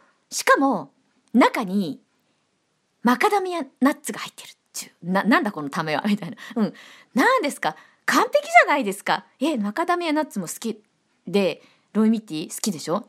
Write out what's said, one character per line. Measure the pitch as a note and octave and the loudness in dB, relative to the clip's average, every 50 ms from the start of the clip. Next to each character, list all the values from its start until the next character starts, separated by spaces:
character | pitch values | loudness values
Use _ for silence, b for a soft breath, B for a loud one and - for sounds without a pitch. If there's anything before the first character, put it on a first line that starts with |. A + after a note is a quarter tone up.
| b b b b b - | b b b b b -12
し | - - - | -8 -2 2
か | - C5+ F4+ | 4 4 4
も、 | C4+ C#4 A#3+ F3 - - _ _ _ _ _ _ _ _ - | 4 2 0 0 -4 -8 _ _ _ _ _ _ _ _ 4
中 | A3+ D4+ A#4+ - D#4 A3+ | 4 4 4 4 0 -4
に、 | F3+ F#3+ G#3 F#3 D3+ C3 - _ _ _ _ _ _ _ _ _ _ _ _ _ _ _ _ _ _ _ _ | -2 -2 -2 -2 -2 -6 -10 _ _ _ _ _ _ _ _ _ _ _ _ _ _ _ _ _ _ _ _
マ | - A#3 B3 B3 | 0 0 2 2
カ | - G#4+ | 2 2
ダ | G4+ G4+ | 2 2
ミ | F#4+ F#4 F4+ E4+ | 0 -2 -4 -6
ア | C4+ - _ - | -6 -8 _ 0
ナ | B3+ C#4 | 0 0
ッ | D4+ | 0
ツ | - - - | 0 -6 -12
が | G#3+ - | -10 -10
入 | - - | -12 -14
っ | - | -14
て | - - | -18 -20
る | - | -20
っ | - _ _ _ | -20 _ _ _
ち | - - - | -14 -14 -14
ゅ | - _ _ - | -16 _ _ -6
う。 | E3+ | -2
な-、 | F#3 G3 - | -2 0 2
な | F#3+ C4+ F4+ | 4 2 2
ん | C#4+ | 2
だ | G#3+ | 0
こ | - - D3 | -6 -6 -8
の | C#3 | -8
た | - F3 D#3+ | -6 -6 -4
め | D#3 D3+ | -2 -2
は、 | - - | -2 0
み | G#3 G3+ | 0 -2
た | - F3+ F3 | -2 -4 -8
い | |
な。 | - B B B A3 | -14 B B B -4
う | A#3+ G#3 | -2 -2
ん。 | E3+ - B B B B B B B - | -2 -4 B B B B B B B 0
な | A#3 E4 A4+ C5 B4+ | 2 4 4 4 2
ん | |
で | E4+ C#4 | 0 -2
す | - - | -4 -4
か？ | - D#3 - B B B B B B | -4 -4 -4 B B B B B B
完 | - - D4+ G4+ | 0 2 2 2
璧 | B4+ - D5 C#5+ | 2 2 0 2
じ | D5+ E5 F5 C#5+ | 4 6 6 6
ゃ | F#4+ | 6
な | D4 D4 | 4 0
い | B3 | 0
で | G3+ F#3+ | -2 -4
す | - - | -6 -2
か。 | - D#3+ - - _ _ - | -2 -2 -2 -4 _ _ -4
え、 | B3+ D#4+ D#4 A#3 | -2 -2 0 0
マ | G3+ G#3 G#3 | -2 -4 -2
カ | - F4 | -4 -2
ダ | F4 F4+ F4+ | -2 -2 -2
ミ | F4 D#4+ | 0 -2
ア | D4 | 0
ナ | D#4 D4+ | -2 -2
ッ | |
ツ | D4+ - G#3 | -4 -4 -8
も | F3 D3+ | -8 -8
好 | - | -10
き | - - A3+ - - _ _ _ _ _ _ _ _ - F#3 | -8 -8 -8 -8 -8 _ _ _ _ _ _ _ _ -8 -2
で、 | F3 G3+ G3 E3+ C#3+ - b b b b b b - | 0 0 2 0 -2 -4 b b b b b b -2
ロ | G3+ A3 | 2 2
イ | A3 | 2
ミ | A3+ G#3+ | 2 0
テ | G#3+ - D#3+ | -2 -6 -8
ィ | D#3 E3 E3 | -8 -8 -8
好 | - - | -10 -10
き | - A3 | -10 -8
で | F3 C#3+ | -10 -8
し | - - | -6 -4
ょ？ | E3 G3+ - | -4 -4 -4